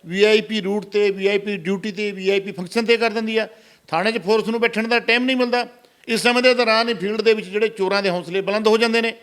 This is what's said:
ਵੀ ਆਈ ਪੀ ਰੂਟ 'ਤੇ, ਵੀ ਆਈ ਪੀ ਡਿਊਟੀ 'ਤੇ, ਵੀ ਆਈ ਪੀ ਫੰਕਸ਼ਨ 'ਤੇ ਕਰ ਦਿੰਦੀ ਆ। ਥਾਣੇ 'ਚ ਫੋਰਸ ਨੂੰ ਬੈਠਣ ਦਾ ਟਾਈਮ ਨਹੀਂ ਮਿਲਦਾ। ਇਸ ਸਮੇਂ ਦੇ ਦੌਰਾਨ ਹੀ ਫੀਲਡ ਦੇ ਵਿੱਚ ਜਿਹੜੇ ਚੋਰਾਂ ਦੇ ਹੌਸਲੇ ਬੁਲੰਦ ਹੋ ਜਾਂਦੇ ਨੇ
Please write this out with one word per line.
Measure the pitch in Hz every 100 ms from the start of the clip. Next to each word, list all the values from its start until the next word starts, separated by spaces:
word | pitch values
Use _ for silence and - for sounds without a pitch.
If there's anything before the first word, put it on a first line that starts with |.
| 165
ਵੀ | 185
ਆਈ | 208 220
ਪੀ | - 214
ਰੂਟ | 190 208 202
'ਤੇ, | 208 208
ਵੀ | 190 190
ਆਈ | 202
ਪੀ | 208 202
ਡਿਊਟੀ | 160 196 214
'ਤੇ, | 190 208
ਵੀ | 190 190
ਆਈ | 196
ਪੀ | 196
ਫੰਕਸ਼ਨ | 196 180 226
'ਤੇ | 226 233
ਕਰ | 226
ਦਿੰਦੀ | 220 220 220
ਆ। | 214 - _ _ -
ਥਾਣੇ | 160 202
'ਚ | 226
ਫੋਰਸ | 175 220 202
ਨੂੰ | 226
ਬੈਠਣ | 233 208 226
ਦਾ | 240
ਟਾਈਮ | - 233 254
ਨਹੀਂ | 254
ਮਿਲਦਾ। | 240 240 240 - _ _ -
ਇਸ | 220
ਸਮੇਂ | 214 247
ਦੇ | 254
ਦੌਰਾਨ | 240 226 220 233
ਹੀ |
ਫੀਲਡ | 208 190 214
ਦੇ | 214
ਵਿੱਚ | 214 180
ਜਿਹੜੇ | 208 220
ਚੋਰਾਂ | 220 190 202
ਦੇ | 196
ਹੌਸਲੇ | 175 165 190
ਬੁਲੰਦ | 190 208 214
ਹੋ | 220
ਜਾਂਦੇ | 233 226
ਨੇ | 226 220